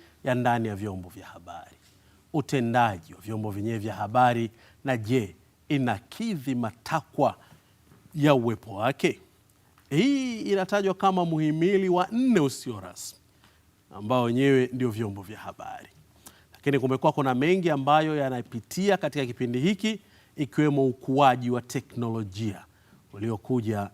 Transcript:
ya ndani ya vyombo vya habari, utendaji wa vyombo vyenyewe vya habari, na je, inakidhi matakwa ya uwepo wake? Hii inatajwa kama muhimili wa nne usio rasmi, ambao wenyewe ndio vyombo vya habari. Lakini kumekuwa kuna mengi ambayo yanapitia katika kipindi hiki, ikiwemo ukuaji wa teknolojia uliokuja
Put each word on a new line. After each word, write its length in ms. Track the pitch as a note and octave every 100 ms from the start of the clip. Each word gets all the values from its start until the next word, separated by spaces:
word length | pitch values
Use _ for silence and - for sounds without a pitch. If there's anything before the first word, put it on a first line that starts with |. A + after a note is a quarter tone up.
| - _
ya 120 | C#3 B2
ndani 320 | A#2+ A#2+ A2+
ya 80 | G2+
vyombo 340 | G#2 F#2 F2+
vya 160 | F#2+ F2+
habari, 500 | F#2+ F2 E2+ - _ _ _ _ _ _
utendaji 800 | D#3 - C#3 A#2 A#2+ A#2 F#2+ -
wa 60 | -
vyombo 300 | G#2+ A2 G#2+
vyenyewe 260 | G2+ G#2+ A2+
vya 160 | G#2+
habari, 580 | G2 G#2 B2 B2+ A#2 A2+ - - _
na 140 | D3 B2
je, 380 | G#2+ B2+ G2 - _ _ -
inakidhi 840 | C#3+ B2+ G2+ - - A3+ F3+ C3 B2
matakwa 800 | A2+ - - D#3+ - - C#3 - - - _ _ _ - - D#3
ya 180 | C#3+ C#3
uwepo 380 | A#2 G#2+ - G2
wake? 440 | A#2 C#3 F3 - - _ _ _ _ _ -
Hii 520 | C#3+ B3+ C#4 B3+ A3+
inatajwa 520 | G3+ G3 F#3 G#3 G3
kama 320 | F#3 G3 F#3 F3
muhimili 640 | D#3+ D#3 D#3 F3 G3 F#3+
wa 180 | F3+ F3+
nne 280 | A3+ C4 G#3+
usio 400 | C#3 - - G#2+
rasmi, 400 | F2+ - - - _ _ _ _ _ _ _ F#2+
ambao 280 | G#2+ B2+
wenyewe 460 | A#2+ A#2+ C#3 C3+ B2+
ndio 160 | B2+ B2
vyombo 320 | G#2+ A2 G2
vya 160 | F#2+ G#2+
habari. 480 | - - G#2+ G#2+ - _ _ _ - - _
Lakini 260 | - - C#3
kumekuwa 320 | C3 C3 D#3+
kuna 240 | D3+ C3+ B2
mengi 340 | D3+ F#3+ E3+
ambayo 460 | D3 C3+ D3+ D#3 D3+
yanapitia 840 | C3+ B2+ A#2 A#2 - - G3+ F3+
katika 280 | D3+ D3 C3
kipindi 340 | - B2 B2
hiki, 400 | D#3+ G3+ A3 G#3+ _ _ _ -
ikiwemo 500 | C#3+ - D3+ C#3+ C3+
ukuaji 600 | B2 - C3+ C#3 B2 B2
wa 120 | B2
teknolojia 1040 | A#2 C#3 - - A#2 A2+ G2+ F#2+ A2 F#2+ - _ _ - _
uliokuja 760 | G2+ A2+ A2 - B2+ A2 G#2+ G2+